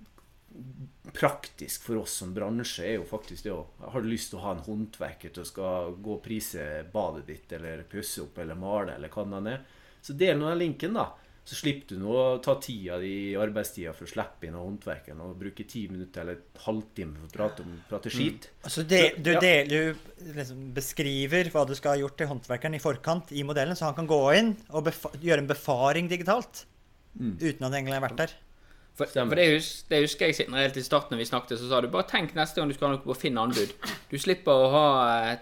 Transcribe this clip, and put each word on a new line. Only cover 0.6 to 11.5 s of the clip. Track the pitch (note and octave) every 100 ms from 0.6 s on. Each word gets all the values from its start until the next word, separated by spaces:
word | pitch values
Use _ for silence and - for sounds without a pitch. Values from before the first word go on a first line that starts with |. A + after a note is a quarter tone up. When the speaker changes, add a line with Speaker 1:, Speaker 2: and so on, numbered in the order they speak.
| C3 - C3+ - -
Speaker 1:
praktisk | - C#3+ - - - C#2+ -
for | - A2
oss | F#2 -
som | F2+
bransje, | F#2+ G2+ A#2 A#2+ - F2+
er | A2
jo | E2+
faktisk | - - F2+ G#2
det | D#2
å, | - - -
har | B2+
du | A2+
lyst | A2+ -
til | G2
å |
ha | G2+ F2
en | D2+
håndverker | G#2+ G#2+ - D2+ - E2
til | F2
å | E2+
skal | - F#2 F2+ F2 F2+
gå | G#2+ G#2
og |
prise | A2 A2 - F2 D2 D2+ E2+
badet | G#2+ F2+ D#2 C#2+
ditt, | D2+ - E2
eller | E2 D#2+ D#2+
pusse | G2+ - -
opp, | D2 -
eller | E2 E2+
male, | F#2+ G#2 F#2 B1
eller | D2+
hva | G#2+ G2+ G2
det | G#2+ C3+
er? | - - - _
Så | - C#3
del | F#3 D3
nå | D#3
den | E3+
linken | E3+ - E3 A3
da, | - - - -
så | -